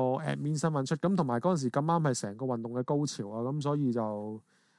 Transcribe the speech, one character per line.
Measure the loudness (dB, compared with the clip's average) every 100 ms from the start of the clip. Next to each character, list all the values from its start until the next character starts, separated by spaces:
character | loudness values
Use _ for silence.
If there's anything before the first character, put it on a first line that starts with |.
| 2 0
admin | -2 -2 -2 0
身 | 0
份 | 0
出。 | 0 0
噉 | 2
同 | 2 2
埋 | 2
嗰 | 2
陣 | 2
時 | 2
咁 | 0
啱 | 2 4
係 | 2 0
成 | -4 -4
個 | -2
運 | -2
動 | -2
嘅 | -4
高 | 0 0
潮 | 0 -2 -6
啊， | -4
噉 | -2 -2
所 | 0 2
以 | 2
就 | 2 0 -2 -6 -10 -14 _ _